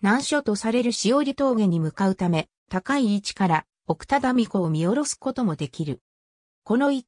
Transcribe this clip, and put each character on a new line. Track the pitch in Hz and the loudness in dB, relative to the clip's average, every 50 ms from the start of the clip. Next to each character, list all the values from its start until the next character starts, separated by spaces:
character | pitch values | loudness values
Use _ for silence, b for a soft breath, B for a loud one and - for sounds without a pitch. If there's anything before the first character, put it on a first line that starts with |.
難 | 202 196 220 277 | 0 2 2 2
所 | - - 302 294 | 0 0 -2 0
と | 285 214 208 | 0 0 -2
さ | - - 226 233 | -2 -2 0 0
れ | 247 233 | 0 0
る | 240 | 0
枝 | - - - 202 262 | -2 0 0 2 2
折 | 294 294 277 - | 2 2 0 -2
峠 | - 277 262 240 220 208 185 | 0 0 0 2 2 2 2
に | 170 165 | 2 0
向 | 156 156 - | -2 -2 -2
か | - 196 190 | 0 0 0
う | 185 | 0
た | - 185 | 0 0
め、 | 175 170 156 - _ _ _ _ - | 0 0 0 -2 _ _ _ _ -8
高 | 185 185 - - 277 | -8 -6 -4 -2 0
い | 285 247 202 208 | 0 2 0 0
位 | 202 | -2
置 | 202 - - | -4 -6 -4
か | - 190 | 0 0
ら | 175 160 156 - _ _ _ _ | 2 2 0 -2 _ _ _ _
奥 | - 165 - - | -6 -6 -4 -2
只 | - 269 285 254 254 254 | -2 0 0 2 2 2
見 | 247 220 | 2 0
湖 | - - 196 175 | 0 0 -2 0
を | 160 | 0
見 | 156 156 165 | 0 0 2
下 | 180 240 | 2 2
ろ | 294 285 | 0 0
す | - - | -4 -6
こ | - - 262 | -8 -6 -6
と | 254 262 240 | -4 -2 -2
も | 180 - | -2 -2
で | - 151 - | -2 -6 -8
き | - - 156 | -6 -6 -6
る。 | 147 127 - _ _ _ _ _ _ _ _ _ _ _ _ - | -6 -6 -10 _ _ _ _ _ _ _ _ _ _ _ _ -4
こ | - 220 | -2 0
の | 254 285 285 | 2 2 2
一 | 277 262 - | 0 -2 -4